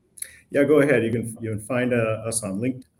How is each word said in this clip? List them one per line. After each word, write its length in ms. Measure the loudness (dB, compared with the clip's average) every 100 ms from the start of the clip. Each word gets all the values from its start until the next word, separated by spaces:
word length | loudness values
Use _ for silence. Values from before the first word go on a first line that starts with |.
| _ -18 -18 -18 _
Yeah, 140 | 0
go 180 | 4 4
ahead. 220 | 6 4
You 80 | 2
can, 260 | -2 -4 -8
you 120 | -6
can 80 | -8
find, 340 | -4 -2 0
uh, 300 | 0 0 -2 -4
us 160 | -4
on 180 | -4 -4
LinkedIn, 240 | -4 -4 -10 _